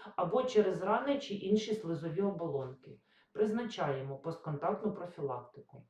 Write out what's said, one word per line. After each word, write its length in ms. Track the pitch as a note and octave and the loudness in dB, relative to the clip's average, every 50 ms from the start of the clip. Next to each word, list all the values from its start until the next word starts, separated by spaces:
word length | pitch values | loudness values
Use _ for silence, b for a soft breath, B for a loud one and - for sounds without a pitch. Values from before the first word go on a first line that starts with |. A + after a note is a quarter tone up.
| B G#3 B | B -8 B
або 260 | - F#3 E3+ G#3+ B3+ | -2 0 2 4 2
через 400 | B3+ - - G#3+ G3+ F#3+ F3+ E3 | 2 6 6 6 6 6 2 0
рани 360 | F#3 G3 G#3+ A#3+ C4 C#4+ C#4 - | 2 2 2 2 4 2 0 0
чи 160 | - - G3+ | 0 -4 -6
інші 400 | F#3+ F#3 F#3+ G#3+ A3 - A3+ G#3+ | -4 2 4 4 4 4 0 -2
слизові 480 | - E3+ E3 E3 D3 E3 D#3+ D3+ F#3 | -2 -2 -2 -4 -2 -2 -2 0 0
оболонки. 680 | G3+ G3 F3+ E3 E3+ D#3 C#3+ C3+ C3 B2+ C3 - - - - - b b b b b b | 0 0 0 -2 -4 -2 -2 -4 -4 -4 -10 -14 -18 -20 -20 -20 b b b b b b
Призначаємо 840 | _ G#3 G#3+ A3 G#3+ A#3+ A#3+ G#3+ - F#3+ D#3+ C#3 C3+ C3+ C3 C#3 C3+ | _ 0 2 2 2 -2 -2 -4 -2 -2 0 0 0 -2 -4 -6 -8
постконтактну 760 | C3+ - E3 D#3+ - - D#3 D3 C#3+ D#3+ F3+ G#3+ - A3 G#3 | -6 -6 -8 -8 -6 -4 -4 -4 0 0 0 0 0 -2 -2
профілактику. 920 | F#3+ - F3 F3 - E3 C#3+ C3 B2+ A#2+ - - - C#3 - _ - B2+ - _ | -2 -2 -8 -10 -6 -6 -4 -4 -4 -6 -8 -12 -18 -20 -20 _ -20 -20 -20 _